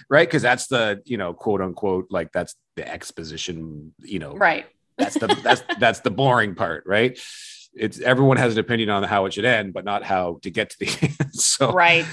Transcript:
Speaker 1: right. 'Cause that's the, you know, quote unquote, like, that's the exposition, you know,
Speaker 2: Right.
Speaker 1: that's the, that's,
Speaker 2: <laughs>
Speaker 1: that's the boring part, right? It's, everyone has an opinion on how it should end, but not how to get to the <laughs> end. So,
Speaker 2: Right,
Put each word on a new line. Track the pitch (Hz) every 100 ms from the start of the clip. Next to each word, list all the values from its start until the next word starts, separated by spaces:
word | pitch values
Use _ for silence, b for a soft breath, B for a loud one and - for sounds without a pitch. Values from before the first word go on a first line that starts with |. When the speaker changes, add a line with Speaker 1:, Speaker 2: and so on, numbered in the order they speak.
| B
Speaker 1:
right. | 143 170
'Cause | 151
that's | 117 123 -
the, | 127 110 101
you | - 117
know, | 90
quote | 87 - 101
unquote, | 92 87 101 92 92
like, | 95 82
that's | 90 87 - _ -
the | 69
exposition, | 82 - - 80 76 - 82 80 76 78 -
you | - 196
know, | 156
Speaker 2:
Right. | 147 190 156 - _ _ -
Speaker 1:
that's | 269 302
the, | - -
that's, | - 247 -
Speaker 2:
<laughs> | 349
Speaker 1:
that's | 120 -
the | 123
boring | 95 135 120 107
part, | 87 85 80 -
right? | 101 123 123 B B B B B
It's, | - 110 -
everyone | - 127 135 131
has | 123
an | 110
opinion | - 117 107
on | 101
how | 98 104 98
it |
should | 98
end, | 113 117 101
but | 92
not | 95 101
how | - 95 87 82
to | 98
get | 90 104
to | -
the | - -
<laughs> | 147 -
end. | 143
So, | - - - 127
Speaker 2:
Right, | 180 175 170 160